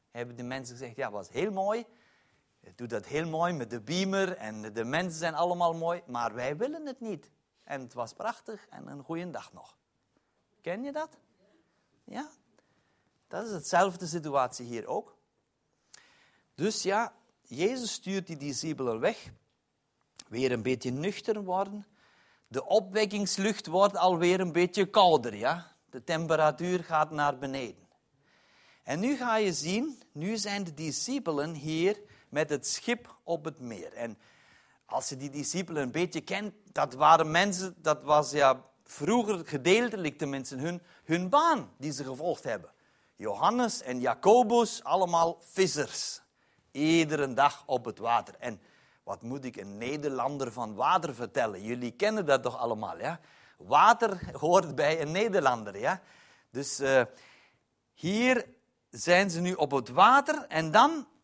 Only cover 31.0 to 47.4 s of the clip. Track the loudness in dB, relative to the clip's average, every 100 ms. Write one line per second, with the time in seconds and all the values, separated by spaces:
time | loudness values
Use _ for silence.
31 | -4 -4 -2 -2 -4 -6 -4 0 0 0
32 | -8 -20 _ -2 0 -2 -2 -4 -2 -4
33 | -6 -18 -6 -6 -6 -10 -12 -12 -12 -8
34 | -10 -10 _ _ _ _ _ _ -6 -4
35 | -4 -6 -8 -6 -4 -4 -4 -4 -2 -2
36 | -2 -4 -6 -6 -6 -12 _ -2 -2 4
37 | 6 8 6 2 2 0 -6 -4 -2 0
38 | 4 2 4 4 4 4 -4 _ -18 -6
39 | 2 2 2 -4 -4 0 4 4 4 -2
40 | -6 -4 -6 -6 -8 -6 -6 -6 -12 -18
41 | -2 -2 4 4 6 2 -2 -10 -8 -6
42 | -8 -4 -4 -4 -4 -6 -8 _ _ _
43 | _ -8 -6 2 2 2 0 -2 -6 -2
44 | -2 2 6 6 6 4 2 -2 0 2
45 | 2 2 2 0 -6 0 2 2 -4 -4
46 | -8 -10 -16 _ _ _ _ -2 4 4
47 | 4 0 0 2